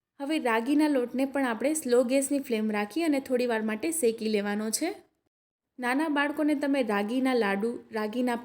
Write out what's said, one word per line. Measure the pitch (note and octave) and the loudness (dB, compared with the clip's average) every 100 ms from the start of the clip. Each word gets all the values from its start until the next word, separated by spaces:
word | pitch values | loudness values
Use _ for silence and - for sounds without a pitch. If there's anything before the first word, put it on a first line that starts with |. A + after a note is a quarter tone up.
| _ _ | _ _
હવે | C#4 D#4 | -4 -2
રાગીના | A#3+ A3+ A#3 D4 D4+ | 2 0 2 2 4
લોટને | C#4 A#3+ B3 | 2 0 -2
પણ | C4+ C#4 C4 | -2 0 -2
આપણે | A3 C4 | 0 -2
સ્લો | D#4 B3 A#3+ | -2 2 2
ગેસની | A#3+ C#4 C4+ C#4+ | 4 2 2 -2
ફ્લેમ | C#4 A3 G#3+ | 0 -2 0
રાખી | G#3 G#3 D#4+ | -2 -2 -2
અને | E4 C#4 | 0 0
થોડી | C4+ B3 B3 | 0 0 2
વાર | A3 | 0
માટે | G#3+ G#3+ E4 | -2 -2 -4
શેકી | D#4+ A#3 A3+ A3 | 0 0 0 0
લેવાનો | G#3+ G3+ G#3 A3 | 0 0 -2 -2
છે. | A3 E4 G#4 _ _ _ _ _ _ _ - | -2 -4 -6 _ _ _ _ _ _ _ -6
નાના | B3 C4 D#4+ | -2 0 0
બાળકોને | C#4+ C#4+ D4 D4+ | 0 0 0 0
તમે | C#4+ C#4+ C#4 | 2 2 0
રાગીના | G#3+ G3+ G#3 B3+ C4 B3 | 2 0 0 0 2 2
લાડુ, | G3+ G3 A3+ A#3+ - | 2 0 -2 -6 -8
રાગીના | A3 G#3+ A#3 B3 A#3+ | -6 -4 -2 -2 -2